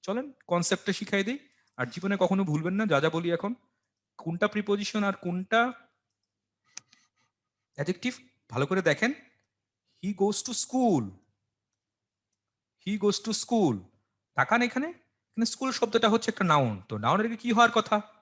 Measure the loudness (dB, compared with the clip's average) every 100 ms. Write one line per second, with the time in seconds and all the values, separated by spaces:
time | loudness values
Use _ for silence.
0 | -6 -6 -6 -14 -4 -2 0 -2 -2 -6
1 | -2 -2 -2 -6 _ _ _ -8 -8 -4
2 | -4 2 2 2 2 0 0 -2 2 2
3 | 2 0 -2 -2 -4 -8 _ _ _ _
4 | _ -12 -8 -2 -2 -2 -2 -2 0 -2
5 | -2 -2 -4 -6 0 2 2 -2 _ _
6 | _ _ _ _ _ _ _ -20 _ _
7 | _ _ _ _ _ _ _ -8 -4 -4
8 | -4 -8 _ _ _ -4 0 2 2 2
9 | 0 -2 -12 _ _ _ _ _ _ _
10 | -8 0 0 0 -4 -6 -4 0 2 2
11 | 0 -10 _ _ _ _ _ _ _ _
12 | _ _ _ _ _ _ _ _ -6 0
13 | 0 0 -4 -6 0 2 2 0 -6 _
14 | _ _ _ -2 2 2 2 -2 -6 -10
15 | _ _ _ -4 -4 -2 -6 -2 0 2
16 | 4 2 0 -2 2 4 4 -2 -8 -2
17 | 2 2 0 -4 0 4 6 4 0 -2
18 | -2 _